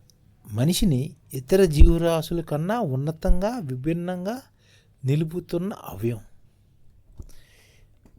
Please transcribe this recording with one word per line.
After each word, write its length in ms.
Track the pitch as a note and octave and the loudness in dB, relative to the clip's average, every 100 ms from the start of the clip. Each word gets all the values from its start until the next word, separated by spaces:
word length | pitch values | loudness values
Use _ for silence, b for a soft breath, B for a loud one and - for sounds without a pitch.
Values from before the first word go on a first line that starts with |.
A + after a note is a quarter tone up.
| _ _ _ _ - | _ _ _ _ -10
మనిషిని 640 | G#2+ C#3+ F#3 G#3 B2+ D3+ - - | -2 -2 2 2 0 -4 -12 -14
ఇతర 300 | C3 B2+ F#3+ | -12 0 2
జీవరాశుల 760 | F#3+ D3 D3 E3 E3+ E3 D#3 E3+ | 4 8 8 8 0 -2 -2 -6
కన్నా 380 | D#3 D3 E3+ A#3 | -4 -4 -2 -4
ఉన్నతంగా, 800 | F#3 C3 C#3+ D#3+ F#3+ F3+ G3+ B3+ | -4 -4 -6 0 2 2 0 -4
విభిన్నంగా 800 | D3 B2+ C#3+ E3 F3 F3+ F#3 B3+ - b b b b _ C3 | -8 -6 -6 -6 -6 -8 -8 -10 -12 b b b b _ -2
నిలుపుతున్న 680 | D3+ E3 F3 - F3 F#3+ | -2 -2 -6 -6 -6 -6
అవయవం 480 | - - G2 A#2 A#2+ - - - _ _ _ - _ - - - b b b b b b _ _ | -10 -14 -8 -6 -6 -12 -20 -20 _ _ _ -20 _ -20 -20 -20 b b b b b b _ _